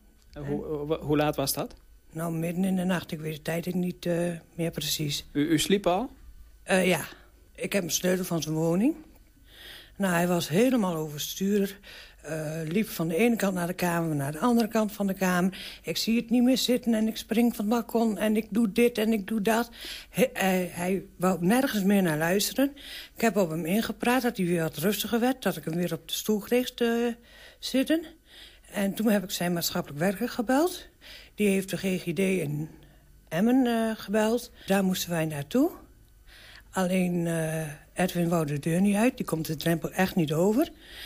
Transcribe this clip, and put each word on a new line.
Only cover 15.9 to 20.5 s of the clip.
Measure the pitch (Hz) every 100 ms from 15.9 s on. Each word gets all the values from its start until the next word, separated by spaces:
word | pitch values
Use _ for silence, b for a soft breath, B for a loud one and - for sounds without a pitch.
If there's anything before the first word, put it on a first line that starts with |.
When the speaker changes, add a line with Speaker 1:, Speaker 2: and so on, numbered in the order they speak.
| 165
Speaker 2:
zie | - 233
het | 226
niet | 247
meer | 240 262
zitten | - 247 233
en | 220 220
ik | -
spring | - 220 240 226
van |
het | 208
balkon | 240 226 226 226 190
en | 214 214
ik | 214
doe | 196 226
dit | 233 240 240
en | 220
ik | 226 185
doe | 226
dat." | 196 226 240 B B B B
Hij, | - 254
hij, | - 190